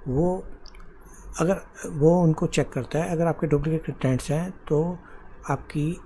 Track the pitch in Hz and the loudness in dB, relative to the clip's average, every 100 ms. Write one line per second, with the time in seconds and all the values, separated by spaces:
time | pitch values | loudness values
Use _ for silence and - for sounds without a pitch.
0 | - 131 175 185 - - - - - - | -2 2 2 0 -6 -14 -16 -18 -18 -18
1 | - - - - 165 190 - - - 160 | -20 -18 -12 -2 0 0 -4 -12 -8 4
2 | 156 180 170 156 170 - 139 135 117 147 | 6 8 6 4 2 0 0 -2 -2 -2
3 | 180 165 170 151 160 147 151 160 - 135 | 0 2 2 2 2 2 2 -2 -2 -2
4 | 135 127 - 147 180 - - 151 170 175 | 0 0 0 -2 -2 -8 0 0 0 -4
5 | - - - - - 139 - 151 151 180 | -12 -18 -16 -14 -6 -6 -4 -2 -2 -4